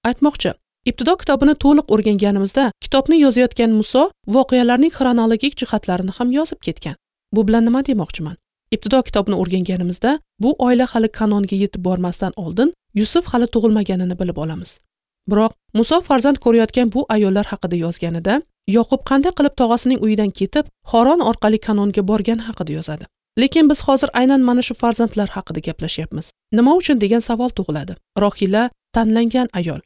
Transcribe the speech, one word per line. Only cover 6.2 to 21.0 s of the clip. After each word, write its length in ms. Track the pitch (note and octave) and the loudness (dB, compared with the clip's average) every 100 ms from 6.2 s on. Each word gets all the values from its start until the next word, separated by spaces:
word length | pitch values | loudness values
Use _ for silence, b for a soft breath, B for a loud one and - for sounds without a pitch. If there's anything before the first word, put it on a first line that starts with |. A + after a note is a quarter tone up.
| B3 | -2
yozib 280 | C4+ D#4+ - | 0 -2 -6
ketgan. 340 | - D#3 D#3 C#3+ _ _ _ | -10 -10 -12 -14 _ _ _
Bu 160 | G3+ G#3+ | 0 2
bilan 160 | A#3 | 2
nima 160 | A3+ B3+ | 2 0
demoqchiman? 540 | C#4 A3+ D#3 - D#3 F3 _ _ _ | 0 -2 -4 -8 -12 -12 _ _ _
Ibtido 300 | A3 G#3 C4 | -6 0 0
kitobini 340 | - G#3 G3 F#3 | 2 -2 -2 -2
o'rganganimizda, 800 | F3+ F#3 F3+ F3+ F3+ F3 A#3+ D4+ _ _ | -2 -2 -2 -4 -4 -2 -2 -2 _ _
bu 180 | A3+ D4+ | -2 0
oila 300 | B3 B3 B3+ | 2 2 0
hali 220 | A#3 A3 | 0 -2
kanonga 480 | - G#3+ G#3 G3 G3 | 0 0 0 -2 -2
yetib 280 | G3+ - | -2 -2
bormasdan 480 | F3+ F#3 F3+ F3 F#3+ | -4 -2 -4 -4 -6
oldin 380 | G3 E3 F3 C#4+ - _ | -6 -6 0 0 0 _
Yusuf 340 | G3+ G#3+ E4+ F4+ | -4 0 -2 0
hali 200 | A#3+ B3 | -2 0
tug'ilmaganini 720 | A#3 A3 G#3+ G3 F#3 F3+ F3+ | 2 2 2 0 -2 -4 -4
bilib 180 | F3+ F3+ | -6 -6
olamiz. 420 | D#3+ E3 F3+ - _ _ _ _ - | -8 -8 -10 -12 _ _ _ _ -2
Biroq 240 | G#3 A3 _ _ | 0 0 _ _
Muso 280 | G#3+ A#3 E4 | -2 2 0
farzand 360 | - C4+ C4+ C#4 | 2 2 2 2
ko'rayotgan 560 | A#3+ A3+ A3 - A#3+ | 2 2 2 0 0
bu 140 | A#3+ C#4+ | -2 -2
ayollar 380 | G#3+ G3+ F#3+ G#3 | 0 2 0 -2
haqida 300 | G3+ F3 F3 | -6 -6 -4
yozganida, 680 | E3 E3+ E3+ E3 E3+ C4 - _ - | -4 -6 -6 -4 -2 -2 -4 _ 0
Yoqub 340 | G#3+ A#3 C4+ | 0 2 -2
qanday 280 | - C#4 D#4+ | 0 2 2
qilib 220 | F4+ C#4+ - | 0 -2 2
tog'asining 440 | A#3 A#3+ B3+ B3+ | 0 2 0 0
uyidan 300 | A3 G#3+ G#3 | 0 0 -2
ketib, 340 | - G3 D4+ D4 _ | -2 -2 -2 -4 _
Xoron 360 | - A3+ | -2 2